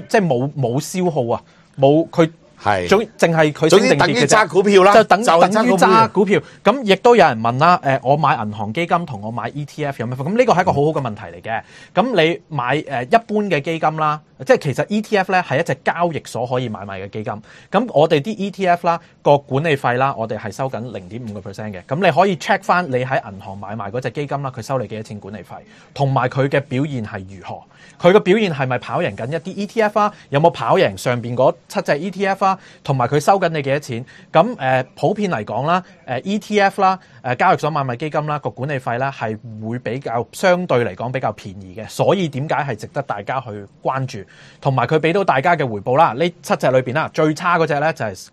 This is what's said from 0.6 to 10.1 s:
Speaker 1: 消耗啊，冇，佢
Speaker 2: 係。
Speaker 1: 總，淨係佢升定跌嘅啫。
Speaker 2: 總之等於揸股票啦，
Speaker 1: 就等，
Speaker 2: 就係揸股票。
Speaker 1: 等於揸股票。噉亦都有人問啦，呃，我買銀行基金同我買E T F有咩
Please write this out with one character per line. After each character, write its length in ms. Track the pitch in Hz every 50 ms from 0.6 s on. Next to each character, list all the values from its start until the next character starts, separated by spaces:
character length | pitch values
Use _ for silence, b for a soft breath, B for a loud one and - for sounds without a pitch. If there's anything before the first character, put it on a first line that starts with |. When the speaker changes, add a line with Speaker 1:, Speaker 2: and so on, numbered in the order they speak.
| 131 113 120 151
Speaker 1:
消 300 | 156 - - 185 180 175
耗 120 | 151 151 120 113 117
啊， 80 | 110 - b b b b b b -
冇， 280 | 139 139 147 160 160 -
佢 200 | - 175 165 160 165 _ _ _ _ -
Speaker 2:
係。 260 | - 101 104 95 90
Speaker 1:
總， 140 | 120 190 208 226 214 - -
淨 160 | - 170 165
係 160 | 160 160 151
佢 180 | 143 - 165 165
升 100 | 170 208
定 100 | 208 -
跌 80 | 165
嘅 0 |
啫。 0 |
Speaker 2:
總 0 |
之 0 |
等 120 | 143 - -
於 160 | - 247 147
揸 220 | 139 214 214 214
股 160 | 165 160 185 196
票 200 | 208 202 190 180
啦， 100 | 202 202
Speaker 1:
就 100 | 226 214
等， 180 | - 180 190 233
Speaker 2:
就 80 | 208
係 200 | 165 170 180 180
揸 160 | 202 214 226
股 80 | 247 -
票。 20 |
Speaker 1:
等 140 | 180 262 214
於 20 | 220
揸 160 | 220 220 220
股 160 | - 185 214
票。 160 | 190 208 151 - B B B B
噉 200 | 196 226 285 254
亦 120 | 202 -
都 200 | - - 240 240
有 100 | 220 175
人 140 | 151 123 110
問 180 | 110 117 120 131
啦， 180 | 151 170 180 - -
呃， 160 | 139 135 131
我 140 | - 127 143
買 200 | 151 156 135 151 117 107
銀 100 | 107 104
行 200 | 104 107 98 110
基 140 | 165 170
金 180 | 165 185 170 170
同 160 | - 127 98
我 80 | 104 110
買 200 | 117 117 107 123
E 160 | - 143 147
T 200 | 143 - - 147
F 120 | 139 135 -
有 80 | 117
咩 80 | 120